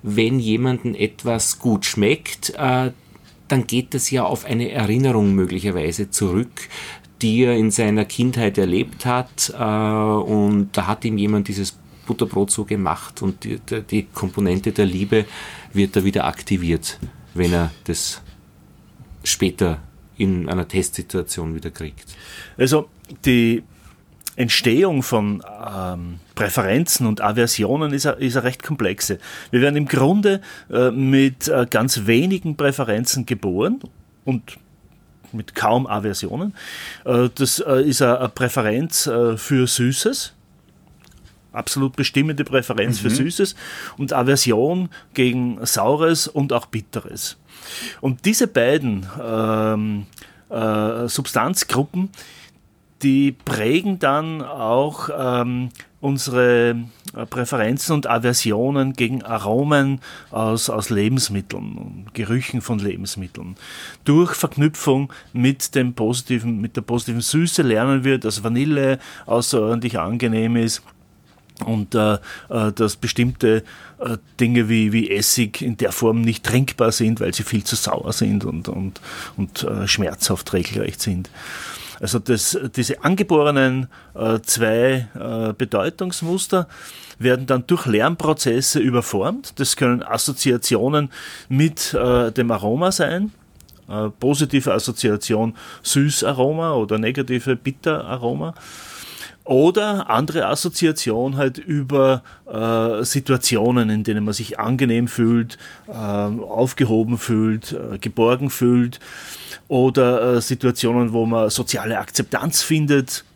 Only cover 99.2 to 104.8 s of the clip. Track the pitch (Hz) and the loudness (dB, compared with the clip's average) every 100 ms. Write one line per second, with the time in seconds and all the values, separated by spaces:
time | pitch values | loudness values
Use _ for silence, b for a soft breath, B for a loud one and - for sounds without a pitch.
99.2 | B B - 131 160 196 208 196 - 113 | B B 2 6 6 4 0 -2 2 2
100.2 | 151 160 101 143 175 - 165 151 123 110 | 2 0 0 0 -2 0 0 2 -2 0
101.2 | 131 139 135 135 160 147 131 139 135 127 | 0 0 -2 -2 -6 -6 0 4 4 4
102.2 | B B - 110 113 113 113 107 123 143 | B B -10 -4 0 2 2 0 -2 -2
103.2 | 135 127 - 113 113 123 110 107 107 107 | 0 0 2 2 4 4 2 0 -2 -2
104.2 | 104 104 104 - 110 127 | -2 -4 -8 -4 -2 2